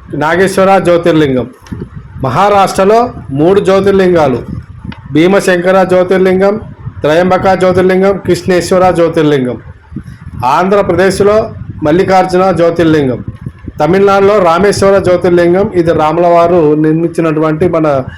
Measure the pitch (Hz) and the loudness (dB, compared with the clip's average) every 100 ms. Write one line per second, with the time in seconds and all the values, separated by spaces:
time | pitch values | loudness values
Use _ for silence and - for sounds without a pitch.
0 | - 147 151 175 190 190 190 196 170 175 | -12 -4 -2 0 0 2 2 2 2 0
1 | 170 160 147 127 117 - - - - - | 2 2 0 -2 -6 -14 -16 -14 -14 -18
2 | - - 113 135 202 202 190 - 190 226 | -18 -8 -4 0 2 2 0 0 2 2
3 | 247 - - 135 160 196 170 190 196 190 | 0 -6 -10 0 2 2 2 0 2 2
4 | 185 175 143 120 - - - - - - | 2 2 0 -2 -8 -14 -16 -18 -16 -18
5 | - 143 175 196 190 180 175 190 185 180 | -4 0 2 2 0 0 2 0 2 0
6 | 180 190 185 185 196 220 - - - - | 2 0 2 2 0 -2 -8 -16 -16 -6
7 | 147 160 185 185 190 190 185 180 185 185 | 0 0 2 0 0 2 2 2 2 2
8 | 196 190 - 175 190 180 165 185 185 170 | 0 0 -2 -4 0 -2 0 2 2 2
9 | 165 165 151 143 123 113 - - - - | 0 0 0 0 -2 -8 -14 -20 -18 -18
10 | - - - - 123 151 185 202 190 170 | -18 -20 -18 -6 -2 0 2 0 0 0
11 | 190 190 196 214 226 - - - 151 170 | 0 0 0 0 -2 -10 -16 -6 0 0
12 | 185 190 185 180 190 165 170 170 160 156 | 2 2 2 0 0 0 0 0 0 0
13 | 135 117 - - - - - - 151 185 | -2 -4 -10 -14 -16 -16 -18 -4 0 2
14 | 202 196 196 208 175 165 202 196 196 196 | 2 2 2 2 2 2 0 2 2 2
15 | 175 180 180 175 175 180 208 185 165 156 | 2 0 2 2 2 2 0 -2 0 0
16 | 156 160 175 170 170 180 151 151 156 160 | 0 2 2 4 2 2 2 2 0 0
17 | 170 165 165 156 156 156 175 165 156 135 | -2 -2 -2 0 -2 0 -2 0 0 -2
18 | 131 | -4